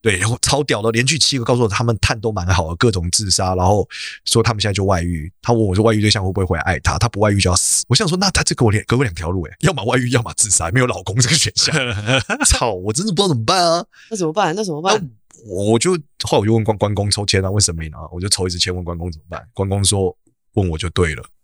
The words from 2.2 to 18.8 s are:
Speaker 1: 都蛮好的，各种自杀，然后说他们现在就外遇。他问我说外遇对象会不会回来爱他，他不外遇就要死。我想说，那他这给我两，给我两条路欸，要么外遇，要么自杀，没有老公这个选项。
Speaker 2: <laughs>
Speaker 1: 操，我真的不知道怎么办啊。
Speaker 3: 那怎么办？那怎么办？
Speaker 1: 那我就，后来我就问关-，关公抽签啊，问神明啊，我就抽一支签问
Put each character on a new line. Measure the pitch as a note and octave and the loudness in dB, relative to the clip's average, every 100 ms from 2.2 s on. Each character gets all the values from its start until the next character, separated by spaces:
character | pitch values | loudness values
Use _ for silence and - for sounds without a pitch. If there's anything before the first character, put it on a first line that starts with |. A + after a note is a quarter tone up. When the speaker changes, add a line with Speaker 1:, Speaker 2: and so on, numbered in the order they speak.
Speaker 1:
都 | A2 | -2
蛮 | G2+ F2 | -2 0
好 | F2 D#2+ | 0 0
的， | E2+ | 0
各 | A#2+ | 2
种 | F#2 E2+ | 2 -2
自 | - G2+ | -2 0
杀， | - F#2 | 0 0
然 | F#2 | 2
后 | F#2 G2+ - - - - | 2 2 0 -6 -12 -10
说 | - A#2 | -2 2
他 | A2 | 2
们 | G#2 | 0
现 | G#2 | -2
在 | |
就 | G2 | 0
外 | G2 F2+ | 2 2
遇。 | F2 E2+ D#2 - | 0 -4 -6 -8
他 | - | 0
问 | A#2 | 2
我 | G#2 | 2
说 | F#2 | 4
外 | A2+ | 4
遇 | A2 | 4
对 | G#2 | 2
象 | G#2 | 2
会 | F#2+ | 0
不 | G2 | -2
会 | |
回 | F#2 E2 | 0 0
来 | |
爱 | - D#2 | 0 -2
他， | - - | 0 0
他 | A#2+ | 0
不 | G2 | 2
外 | G#2+ | 2
遇 | G2+ | 4
就 | F#2 | 2
要 | |
死。 | F2 - - - | 2 0 0 0
我 | |
想 | A#2+ E3+ | 0 0
说， | F3+ | 0
那 | G3 | 0
他 | - | 0
这 | - | 0
给 | - | 2
我 | A#2 | 2
两， | G2+ - | 2 0
给 | A#2+ | 0
我 | |
两 | B2+ | 0
条 | E2 E2 | -4 -4
路 | F#2 | -4
欸， | D#2 - | -6 -2
要 | - | -2
么 | C3 | 0
外 | G#2+ B2+ | 0 0
遇， | B2 | 2
要 | B2 | 0
么 | A2+ - | -2 -2
自 | G#2 | 0
杀， | - E2 | 0 0
没 | A#2+ | 0
有 | B2+ | 0
老 | F#2 | -2
公 | F#2+ A2+ | -4 0
这 | A#2+ | 2
个 | D#3+ | 2
选 | - | 0
项。 | - - D3+ B2 G#2 G#2 | 0 0 0 -2 -4 0
Speaker 2:
<laughs> | C3 - B3+ D4 | 0 0 -2 0
Speaker 1:
操， | B3+ B2 | 2 0
我 | F#2 G2 | -2 -4
真 | G#2+ G#3+ | -4 -2
的 | |
不 | E3 | 0
知 | |
道 | G3+ | 2
怎 | B2 | 0
么 | |
办 | A2 F#3 | 0 2
啊。 | E3+ E3+ G3+ _ - | 2 0 -4 _ -10
Speaker 3:
那 | A3 | -4
怎 | D#3+ | -2
么 | |
办？ | F3+ F3+ F#3+ | 0 0 0
那 | |
怎 | G3+ | -4
么 | D3 | -2
办？ | F#3 G#3 | 0 0
Speaker 1:
那 | C#3+ A2 _ - A#2 | -2 -16 _ -20 -10
我 | F#2 G#2 A2+ | -4 2 2
就， | F3 F3+ - - | 2 -2 -4 -10
后 | - C#3+ | 0 2
来 | |
我 | G#2 | 4
就 | |
问 | A2+ | 2
关-， | G#2+ G2+ | 2 0
关 | G#2 | 0
公 | G#2 G#2 | 0 -2
抽 | G#2+ G2+ | -2 0
签 | G2 | 0
啊， | F#2+ | 0
问 | G#2 | 0
神 | F#2+ | 0
明 | E2 D#2+ | -2 -8
啊， | D2+ D#2 | -12 -14
我 | F2 | -8
就 | G2 | -4
抽 | - F#2 | -2 -2
一 | |
支 | F2 | -2
签 | F#2 | -4
问 | F2+ | -4